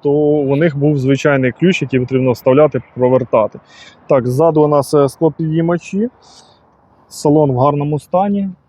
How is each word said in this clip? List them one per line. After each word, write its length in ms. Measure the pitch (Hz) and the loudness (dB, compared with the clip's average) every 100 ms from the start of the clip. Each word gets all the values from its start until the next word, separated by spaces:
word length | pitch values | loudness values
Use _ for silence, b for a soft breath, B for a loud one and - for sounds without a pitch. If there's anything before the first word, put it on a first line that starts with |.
то 80 | 147 | 0
у 440 | 147 151 151 139 139 | 0 2 0 0 0
них 220 | 165 143 | 0 0
був 200 | 147 147 | -2 0
звичайний 540 | 127 135 151 139 127 | 0 0 0 0 -2
ключ, 300 | - 175 185 | 0 0 0
який 180 | 131 131 | -2 -4
потрібно 320 | 123 131 131 | -2 -2 0
вставляти, 500 | 117 135 135 151 127 - - | 0 2 4 4 0 -8 -4
провертати. 640 | 127 127 123 120 107 - B B B B _ | 0 0 0 0 -2 -6 B B B B _
Так, 200 | 139 120 | -2 0
ззаду 360 | 127 165 156 | 0 2 2
у 40 | 151 | 2
нас, 260 | 147 135 | 2 0
е, 160 | 151 139 | 0 0
склопідіймачі. 1000 | - 160 147 160 160 165 175 - 190 240 _ b b b b _ _ _ _ _ | 0 -2 -2 -4 -2 -2 -4 -4 -6 -6 _ b b b b _ _ _ _ _
Салон 440 | - 156 151 147 | -4 0 2 2
в 60 | 127 | 2
гарному 420 | 139 143 147 147 | 0 0 -4 -6
стані 500 | - 180 202 202 196 180 | -4 -4 -2 -4 -6 -10